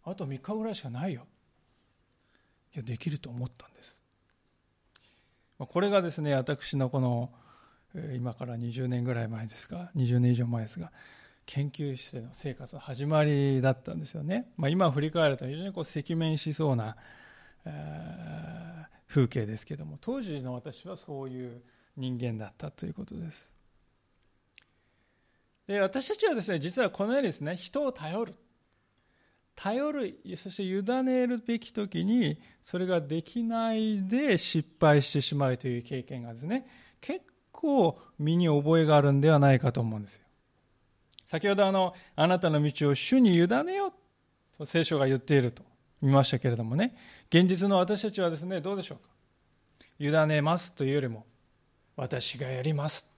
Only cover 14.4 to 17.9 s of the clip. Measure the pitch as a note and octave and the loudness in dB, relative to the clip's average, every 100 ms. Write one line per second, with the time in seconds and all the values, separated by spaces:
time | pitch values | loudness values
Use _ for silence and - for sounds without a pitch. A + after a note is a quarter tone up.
14.4 | B3 - C#3+ F3+ F3 C3+ D#3 E3+ D3+ C3+ | -4 -2 0 4 2 2 0 2 2 2
15.4 | C3 D3+ G3 F#3+ D3+ D3+ - E3 D#3+ D#3 | -4 -6 -8 -8 -6 -6 -4 -2 0 0
16.4 | D#3+ D3 D#3 B2 A2 G#2+ - - - - | -2 -2 0 0 -2 -10 -20 -20 -20 -20
17.4 | - _ E3 D3 D3+ | -20 _ -14 -12 -12